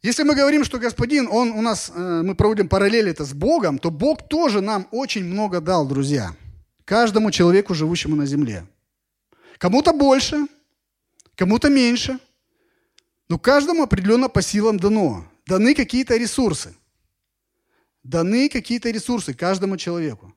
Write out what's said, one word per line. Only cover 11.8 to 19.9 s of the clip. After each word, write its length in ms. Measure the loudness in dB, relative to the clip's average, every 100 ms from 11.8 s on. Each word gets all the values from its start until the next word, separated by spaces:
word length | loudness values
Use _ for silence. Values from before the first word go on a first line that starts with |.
| 4 0 -4 -8 _ _ _ _ _ _ _ _ _ _ _
Но 120 | -2
каждому 440 | 4 4 4 0
определённо 460 | 0 0 2 2 2
по 120 | 0
силам 360 | -2 0 0 2
дано. 480 | 0 2 0 -2 -14 _ -4
Даны 260 | 2 4
какие-то 420 | 2 0 -2 0 0
ресурсы. 600 | 0 -2 -2 -2 -10 -18 _ _ _ _ _ _ _ _ _ _ _ _ -6
Даны 400 | -2 0 0 0
какие-то 400 | -2 -4 -4 -4
ресурсы 440 | -6 -4 -6 -6
каждому 440 | -6 -4 -2 -4 -4
человеку. 560 | -6